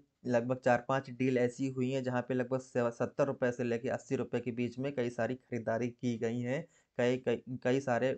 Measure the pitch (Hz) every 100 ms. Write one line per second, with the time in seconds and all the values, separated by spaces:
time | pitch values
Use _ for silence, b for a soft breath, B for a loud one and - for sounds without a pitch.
0 | - _ 120 120 123 127 127 120 - 135
1 | 135 120 131 123 123 - 135 131 127 135
2 | 127 123 123 127 120 131 - 127 120 -
3 | 120 - 143 135 123 123 120 117 131 117
4 | - 127 120 120 123 117 120 127 139 143
5 | 120 123 117 127 - 120 113 113 123 -
6 | 123 113 117 123 120 143 - b b -
7 | 123 127 120 117 - 127 123 135 135 117
8 | 131